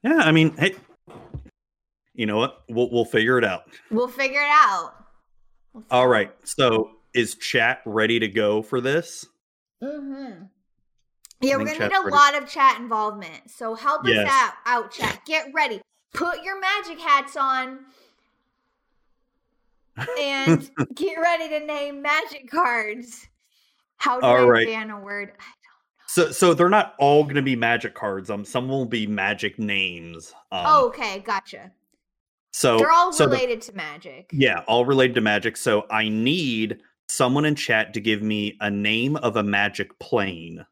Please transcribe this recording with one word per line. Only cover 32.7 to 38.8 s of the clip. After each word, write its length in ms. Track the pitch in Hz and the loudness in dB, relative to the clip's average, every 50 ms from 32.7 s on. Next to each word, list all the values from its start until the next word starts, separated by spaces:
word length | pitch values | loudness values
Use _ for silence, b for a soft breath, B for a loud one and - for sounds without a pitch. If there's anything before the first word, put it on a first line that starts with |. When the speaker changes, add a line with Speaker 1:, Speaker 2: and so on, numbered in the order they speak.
| - | 4
Speaker 2:
They're 140 | 226 233 311 | 4 4 6
all 200 | 330 349 349 370 | 6 4 4 2
Speaker 1:
so 140 | 311 - - | 2 2 2
the 60 | - | 2
Speaker 2:
related 300 | 254 262 254 247 233 220 - | 4 0 0 -2 -4 -8 -10
to 100 | - 196 | -16 -14
magic. 540 | 190 156 151 147 156 - 170 131 135 - _ - | -14 -14 -12 -14 -16 -18 -20 -20 -20 -16 _ 0
Speaker 1:
Yeah, 300 | 139 135 120 90 85 - | 2 2 2 2 0 -2
all 180 | - 113 120 123 | 0 2 2 2
related 300 | 131 139 131 131 127 117 | 4 4 4 4 4 2
to 60 | 120 | 0
magic. 360 | 107 107 104 101 95 113 - | 0 2 0 0 -2 -4 -6
So 280 | - - 123 107 104 - - | -2 0 2 2 2 0 -2
I 180 | 110 110 110 107 | -2 -2 -2 0
need 680 | 107 110 113 127 160 185 156 131 117 110 110 104 110 b b b b b _ - | -2 -2 -2 -2 -2 -2 -2 -4 -2 -4 -4 -4 -6 b b b b b _ -12
someone 360 | - - 131 123 131 143 151 | -2 0 0 2 2 2 0
in 100 | 151 147 | 0 -2
chat 380 | 147 - - 117 110 107 - - | -2 -2 0 0 0 0 -2 -6
to 80 | 117 | -4
give 200 | 101 113 107 101 | -2 -2 -2 0
me 360 | 107 107 107 104 104 104 - _ | -2 -2 -2 -2 -4 -6 -6 _
a 80 | 107 104 | -4 -4
name 440 | 101 101 | -2 -2